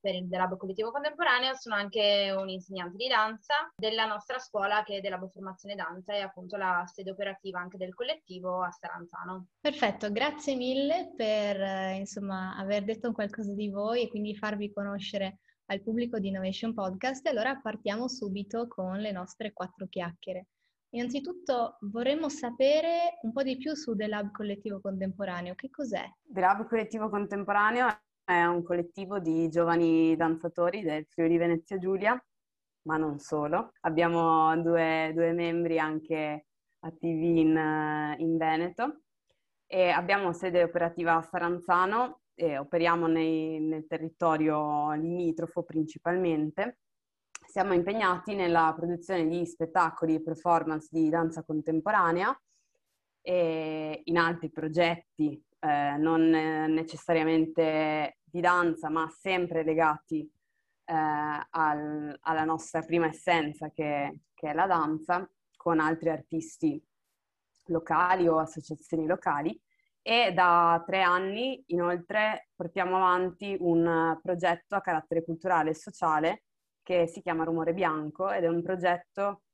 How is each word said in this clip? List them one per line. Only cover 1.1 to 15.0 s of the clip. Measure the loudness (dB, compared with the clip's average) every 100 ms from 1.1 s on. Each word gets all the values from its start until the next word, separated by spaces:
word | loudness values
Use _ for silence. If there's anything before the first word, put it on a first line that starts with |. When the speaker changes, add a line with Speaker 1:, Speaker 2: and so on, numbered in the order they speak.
| -2 0 2 0
Speaker 1:
sono | -4 -4
anche | -4 -2 0 2 2 2 -2
un'insegnante | -4 -8 -10 -10 -10 -8
di | -2
danza | 0 0 -4 _ -2 -2
della | -4 -4 -2 -2
nostra | -4 -6 -10
scuola | -6 -4 0 0
che | -2 -6
è |
The | -6
Lab | -8 -10
Formazione | -12 -14 -14 -14
Danza | -10 -10 -10 -6
e | -6
appunto | -6 -10 -12 -6
la | -2 -2 -4
sede | -10 -12
operativa | -6 -8 -8 -10 -10
anche | -10 -10
del | -12
collettivo | -8 -6 -8 _ -12 -6 -4
a | -6
Staranzano. | -8 -14 -14 -14 -14 -12 -12 -14 _
Speaker 2:
Perfetto, | -6 -2 -2 -2 -6
grazie | -2 -4 -4 -6
mille | -4 -2 -2 0 -2 -4 -4
per, | -2 0 0 -2
eh, | -2 -2 -4 -4
insomma, | -8 -8 -6 -6 -6 -8
aver | -4 -2
detto | -2 -4 -4
qualcosa | -4 -6 -6 -6
di | -4 -6
voi | -4 -2 0
e | -2
quindi | -4 -6 -6
farvi | -6 -4 -6
conoscere | -6 -6 -6